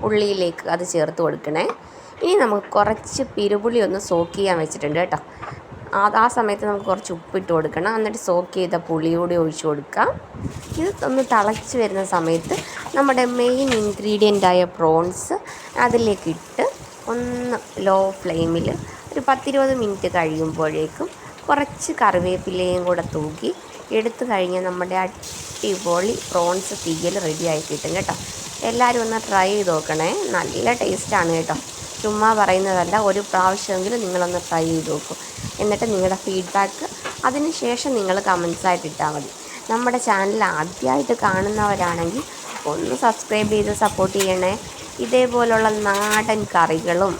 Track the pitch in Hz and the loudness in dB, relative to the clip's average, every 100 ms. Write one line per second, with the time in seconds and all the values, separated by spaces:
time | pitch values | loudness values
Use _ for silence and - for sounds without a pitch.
0 | 214 214 208 196 180 165 - 170 175 170 | 2 2 2 2 -2 -2 -4 -4 0 0
1 | 156 165 160 151 - 156 - 466 - - | 0 0 0 0 -4 -2 -2 -4 -12 -20
2 | - - - 392 247 208 - - 208 - | -20 -4 2 4 4 2 0 2 2 0
3 | - - 262 - 202 208 220 240 220 190 | -4 -6 -4 0 0 2 2 2 2 0
4 | - 175 170 180 196 175 156 156 147 151 | 0 0 0 0 0 2 0 -4 -2 0
5 | 180 151 - - - - - - - 196 | 0 -2 -6 -16 -14 -14 -16 -16 -4 2
6 | 208 214 233 247 220 202 208 202 202 190 | 2 4 4 4 0 0 -2 -2 0 -2
7 | - 170 - 196 190 165 151 151 185 226 | -2 -10 -4 -6 0 2 2 0 -2 0
8 | 214 214 - 175 180 - 180 175 170 165 | -2 -4 0 0 0 -2 -2 -2 -2 0
9 | 160 170 175 175 160 151 160 147 - - | 2 2 2 2 2 0 -2 -2 -4 0
10 | 247 - - - - - - - 339 403 | 0 0 -10 -10 -10 -10 -10 -4 -4 -2
11 | 277 262 262 233 202 220 - 254 214 190 | -2 0 4 4 4 0 -4 -2 0 0
12 | 190 180 165 165 - 359 - - - - | 0 0 2 0 0 -6 -6 -10 -6 0
13 | 277 254 247 247 240 254 269 233 208 196 | 2 4 2 2 2 4 2 2 0 -2
14 | 208 208 214 202 190 180 180 - 165 160 | 0 4 4 6 6 6 4 2 4 4
15 | 175 185 - 370 - - - - 240 233 | 2 -4 -4 -6 -6 -16 -10 0 4 4
16 | 226 196 - 165 - - 370 539 - - | 2 0 -2 -6 -8 -2 -2 -2 -16 -16
17 | - 233 247 247 247 233 - - 196 190 | -6 -4 -2 -4 -2 -4 -6 -2 2 4
18 | 190 196 180 165 165 165 170 - - - | 4 0 -4 0 0 0 -2 -4 -8 -14
19 | - - 254 262 285 277 269 262 214 196 | -8 -4 0 0 0 2 2 2 0 -2
20 | 190 180 160 156 160 160 156 156 156 - | -2 0 0 0 -2 0 -2 0 -4 -4
21 | 370 - - - - 285 285 - - 320 | -10 -10 -18 -16 0 2 2 -4 -6 2
22 | 220 185 180 180 190 185 185 180 180 175 | 4 4 0 -2 -4 -2 0 0 0 0
23 | 165 - 151 156 226 359 - - - 220 | -2 -4 -6 -4 -6 -6 -10 -18 -2 0
24 | 220 233 247 208 180 185 185 180 180 185 | 0 -2 -2 0 2 0 -2 -4 -2 -2
25 | 185 - - - - - 214 185 175 175 | -2 -6 -14 -12 -12 -6 -4 -2 0 0
26 | 196 247 - 185 175 185 190 - - 160 | 2 -2 -2 0 2 0 -2 -6 -4 -2
27 | 175 190 175 156 170 156 160 151 156 175 | -2 -2 -2 -2 -2 -2 -2 -6 -4 -4
28 | - - - - - - - 233 247 240 | -4 -6 -8 -12 -12 -6 -4 2 2 2
29 | 226 226 220 196 190 208 190 160 151 156 | 0 -2 0 2 4 2 2 0 0 0
30 | 170 311 - 185 - - 233 240 - 185 | 0 -2 -2 -2 -2 -2 0 0 0 -2
31 | - 202 170 165 165 156 - - - - | 0 0 2 0 0 -4 -6 -12 -12 -6
32 | 214 214 214 220 196 185 196 185 175 208 | -2 4 4 6 6 4 4 2 2 2
33 | 208 190 202 185 185 196 - 190 185 240 | 4 2 2 2 4 2 -2 -2 0 -2
34 | 202 180 175 180 175 170 165 165 160 147 | -2 0 0 -2 0 0 2 0 0 -4
35 | - 156 - - - - 208 202 233 202 | -6 -12 -12 -10 -10 -2 0 2 0 2
36 | 185 190 - 190 180 196 196 - 311 - | 2 0 -2 -2 -2 0 0 -2 -10 -8
37 | - - 247 262 302 320 240 240 285 247 | -10 -2 -2 0 -2 0 -2 -2 0 0
38 | 190 185 202 180 170 165 190 180 160 156 | 2 0 2 2 2 0 0 0 -2 -4
39 | 156 151 143 - - - - 226 247 240 | -2 -2 -8 -12 -14 -14 -2 0 2 0
40 | 233 196 196 220 202 160 160 180 254 262 | 2 2 2 2 2 2 -4 -2 0 2
41 | 262 240 214 185 196 214 208 196 175 170 | 2 2 2 2 0 0 0 2 0 0
42 | 170 220 311 - - - - 147 - 262 | -2 -2 -8 -12 -12 -8 -4 -2 -2 2
43 | 240 220 - 214 214 214 208 208 208 - | 2 0 -2 0 2 2 0 2 0 2
44 | 190 196 196 185 180 208 - - - - | 0 2 0 2 0 -2 -8 -14 -14 -6
45 | 240 254 254 240 233 226 220 214 208 196 | 0 4 4 4 4 4 4 2 2 2
46 | 208 214 226 214 208 185 165 160 160 175 | 2 2 2 0 2 2 4 2 2 2
47 | 196 170 | 2 0